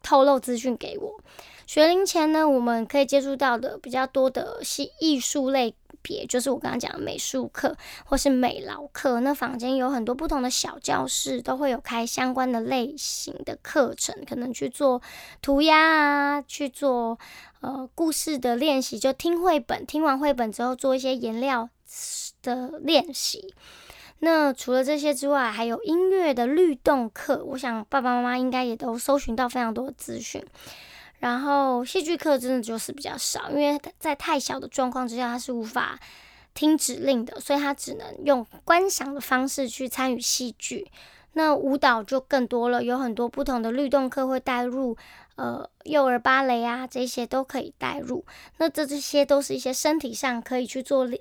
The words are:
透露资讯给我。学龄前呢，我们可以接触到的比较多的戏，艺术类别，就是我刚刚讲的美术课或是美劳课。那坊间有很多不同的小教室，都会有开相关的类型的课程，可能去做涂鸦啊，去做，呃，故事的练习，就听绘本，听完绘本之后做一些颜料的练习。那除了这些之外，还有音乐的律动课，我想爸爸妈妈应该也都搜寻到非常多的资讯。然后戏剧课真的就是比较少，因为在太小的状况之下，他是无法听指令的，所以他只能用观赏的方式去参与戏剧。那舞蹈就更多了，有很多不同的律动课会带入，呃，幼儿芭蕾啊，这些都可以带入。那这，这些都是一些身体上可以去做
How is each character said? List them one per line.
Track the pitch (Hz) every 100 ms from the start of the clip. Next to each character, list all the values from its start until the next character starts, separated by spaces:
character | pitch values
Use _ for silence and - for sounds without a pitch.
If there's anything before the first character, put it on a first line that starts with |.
透 | - 285 277
露 | 269
资 | - 240
讯 | 254 233
给 | - -
我。 | 427 427 - - - - -
学 | - 320
龄 | 359 392
前 | 349 311
呢， | 311 311
我 | 262
们 | 240 233 220
可 | 285
以 | 277
接 | 277
触 | 277
到 | 269 277 233
的 | 247 -
比 | 254
较 | 254 262
多 | 269 262
的 | 254 - 466
戏， | 269 - 277 -
艺 | 320 277
术 | - 294 262
类 | 269 233 - _ -
别， | - - -
就 | 247
是 | 262
我 | 254
刚 | -
刚 | 240
讲 | -
的 | -
美 | - -
术 | - 262 233
课 | - 262 294 - -
或 | - 269
是 | 285
美 | 254 247 - -
劳 | - 285
课。 | - 277 240
那 | 262
坊 | 285 247 254
间 | 247 269
有 | 254
很 | 269
多 | 226
不 | 254 320
同 | 302
的 | 247
小 | - 254 -
教 | - 262 262
室， | - 277 254
都 | 240 262
会 | 285
有 | 240
开 | - 233 233
相 | - 254
关 | 254 254
的 | 240
类 | 226 262 240 302
型 | - - - - -
的 | -
课 | - 311 247 -
程， | - 427 -
可 | 247
能 | 247
去 | 226 277
做 | - 277 247 - - - -
涂 | - 277
鸦 | 311 311
啊， | 320 - 294 285 285 285 -
去 | - 285
做， | - 285 240 226 226 - - - _
呃， | 247 269 262 -
故 | 330
事 | 294 - 285
的 | 247 233
练 | 311 269
习， | 254 220
就 | 262
听 | 254 339 339
绘 | 359 302
本， | - - -
听 | 302
完 | 311 269
绘 | 294
本 | 262 226
之 | -
后 | 247 254
做 | 269
一 | 262
些 | 262 262
颜 | 233 226
料 | 269 247 233 _ - - - - - -
的 | 247 254 254 311
练 | 277 320 339
习。 | 254 - 440 381 - - - - - - _
那 | 320 320 285
除 | 254 -
了 | 254
这 | 262 302
些 | 294
之 | 269 277
外， | 285 240
还 | 214
有 | 233 233
音 | - 330 370
乐 | 381 330
的 | 247 240
律 | 311 359 262
动 | - 277 226
课， | - - 285 320
我 | 262
想 | 254 226 214
爸 | 277
爸 | 247 247
妈 |
妈 | 247 247
应 | 254
该 | 254 247
也 | 226
都 | 247 233
搜 | - 285
寻 | 262
到 | 226 247
非 | 254
常 | 233
多 | 220 262
的 |
资 | 247 - 247
讯。 | 226 - 392 - - - - - - _
然 | 247 247
后 | 285 285 269 247 247
戏 | 381
剧 | 311 339
课 | 320 269
真 | 247
的 | 254
就 | 220 226
是 | -
比 | -
较 | - 262
少， | - - -
因 | 277
为 | 285 294 - -
在 | 320 285
太 | - 294
小 | - 262
的 | 254
状 | - 254
况 | 254 247
之 | 233
下， | 240
他 | 240
是 | 240
无 | 240
法 | 220 247 - - - - - - _ -
听 | 302 311
指 | - 247
令 | 277 254
的， | 240 -
所 | - 285
以 |
他 | 285
只 | 285 -
能 | - - - 285
用 | 262 220 -
观 | - 339 381
赏 | - 269
的 | 285
方 | - 254 269
式 | - 262
去 | - 254
参 | - 262 240
与 |
戏 | 240 - 254 -
剧。 | - - 370 - - - _
那 | 320 311
舞 | 294 277 277
蹈 | 277 233
就 | 208 262
更 | - 277 240
多 | 240 240
了， | 247
有 | 240 254
很 | 254
多 | 214 240
不 | 269
同 | 277 247
的 | 226
律 | 247 285
动 | 277 262
课 | 262 262
会 | 262
带 | 262 247
入， | 247 254 262 226 - - - -
呃， | 233 240 - _
幼 | - 294 269
儿 | 240
芭 | 262 262
蕾 | 269 240
啊， | 233 240 262
这 | 254 247
些 | 247
都 | 233 262
可 | 269 262
以 | - -
带 | - 285
入。 | 247 254 - - - -
那 | 320
这， | 302
这 | 285 285
些 | - 294
都 | 277 285
是 | 277
一 | 269
些 | 254
身 | 262 311 311
体 | 262
上 | 226 269 233
可 | - 254
以 | 247
去 | 262
做 | 247 277 254 247